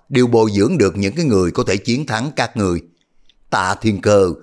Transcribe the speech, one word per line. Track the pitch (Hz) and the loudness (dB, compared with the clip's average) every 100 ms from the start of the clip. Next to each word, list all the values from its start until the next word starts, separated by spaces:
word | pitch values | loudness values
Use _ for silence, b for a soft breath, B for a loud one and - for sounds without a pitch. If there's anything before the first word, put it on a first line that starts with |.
| _ | _
đều | 131 120 | 0 4
bồi | 117 110 | 4 2
dưỡng | 101 117 165 | 2 0 2
được | 98 98 | 0 0
những | 98 160 | -4 -2
cái | 156 | 0
người | 98 87 | 2 0
có | 120 117 | -2 -2
thể | 98 | -4
chiến | - 123 156 | -2 -4 -4
thắng | 110 147 139 | -6 -6 -6
các | 120 113 | -6 -2
người. | 95 82 - _ _ _ _ _ - | -2 -4 -8 _ _ _ _ _ -6
Tạ | 104 92 101 | -4 -2 -2
Thiên | 110 95 | -2 -2
Cơ | 107 101 90 - | 2 4 4 0